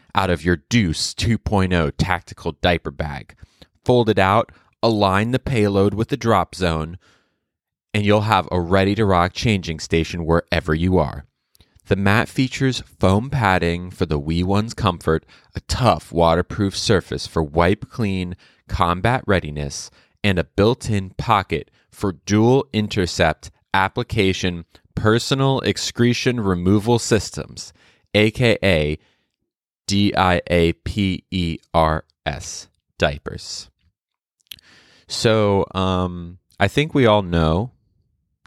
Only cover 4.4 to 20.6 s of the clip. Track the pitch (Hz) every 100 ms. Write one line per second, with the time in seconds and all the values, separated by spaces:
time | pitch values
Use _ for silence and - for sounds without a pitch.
4.4 | 113 - _ _ - 110 101 95 110 123
5.4 | - 123 104 98 101 98 113 131 117 104
6.4 | 87 - 90 80 78 90 _ _ _ _
7.4 | _ _ _ _ _ 107 104 104 107 101
8.4 | 85 90 85 95 95 101 104 92 87 -
9.4 | 123 101 85 78 - 82 80 87 80 82
10.4 | - 85 - 78 90 92 73 50 - _
11.4 | _ _ _ _ - 98 98 107 - -
12.4 | 131 - 135 123 - - 120 98 131 139
13.4 | 107 92 85 85 90 92 87 76 71 82
14.4 | 90 98 110 - 107 85 - 80 _ -
15.4 | _ - - - 123 78 - 80 82 82
16.4 | 90 - 101 - - 98 - - - -
17.4 | 76 78 87 101 - - 107 95 90 90
18.4 | _ _ - - 87 87 104 127 - 95
19.4 | 78 73 71 - - _ _ _ 104 90
20.4 | 80 -